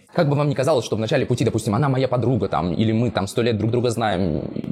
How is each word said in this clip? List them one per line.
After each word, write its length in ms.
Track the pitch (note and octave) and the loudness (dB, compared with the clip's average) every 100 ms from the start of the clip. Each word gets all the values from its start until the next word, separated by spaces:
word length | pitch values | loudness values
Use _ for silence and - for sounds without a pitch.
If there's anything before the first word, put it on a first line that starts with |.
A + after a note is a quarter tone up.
| - | -8
как 160 | - D3 | -2 0
бы 60 | C#3+ | 2
вам 140 | D3 | 0
ни 40 | |
казалось, 320 | C3+ C3 B2+ - | 0 0 0 0
что 100 | A2 | -2
в 40 | |
начале 260 | A2 D3 A2 | 0 0 0
пути, 180 | B2 | 0
допустим, 320 | A#2+ A2 A2+ G2+ | 0 0 0 2
она 140 | C#3+ | 2
моя 180 | C3 C3 | 2 0
подруга, 400 | B2 A#2+ A#2+ G2 | 0 0 0 0
там, 260 | C#2+ F2 | 0 0
или 200 | E2 A2 | 0 2
мы 180 | A2 A#2+ | 2 0
там 160 | - G2 | 0 -2
сто 140 | - | 0
лет 160 | A#2 G#2+ | 0 0
друг 120 | A2 | 0
друга 180 | A#2+ A#2+ | 0 0
знаем, 500 | A2+ A2 F#2 F#2+ D2+ - - - | 0 0 0 0 -2 -4 -6 -4